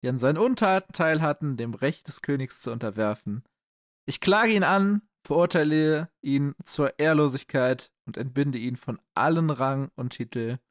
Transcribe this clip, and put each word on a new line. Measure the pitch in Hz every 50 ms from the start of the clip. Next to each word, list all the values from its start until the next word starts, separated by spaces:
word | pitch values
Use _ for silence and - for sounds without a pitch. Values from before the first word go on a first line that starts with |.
| -
die | 127
an | 127 131
seinen | 120 135 151 165
Untaten | 214 262 262 - 233 196 190 190 190 _ -
teil | - 175 160 160 156
hatten, | 165 151 147 - - 147 135 113
dem | 117 117 113
Recht | 101 - 139 156 - _ -
des | - -
Königs | - - 143 139 131 123 - -
zu | - 127
unterwerfen. | 117 117 120 110 101 107 110 107 104 104 _ - 104 113 - _ _ _ _ _ _ _ _ _ _ _ _ -
Ich | 147 -
klage | - - 190 214 226 226 220
ihn | 202 185
an, | 147 185 196 196 202 208 208 - _ _ _ _
verurteile | - 143 160 175 175 - 175 151 151 151 156 156 156 156 151 160 165 _ _
ihn | - 147 139 139 143 143 135 _ -
zur | - - - 147 139 - _
Ehrlosigkeit | 147 156 160 151 151 143 127 135 - _ - 139 127 127 131 123 - - _ _ _
und | - 110 -
entbinde | 120 135 123 139 143 143 131 120
ihn | 110 123 123 120
von | - - 123 - _ _ _
allen | - 120 151 165 165 165 156
Rang | 147 131 131 135 139 135 139 135 _
und | - 123 123
Titel | - - 120 117 - 123 117 113 123 127 _ _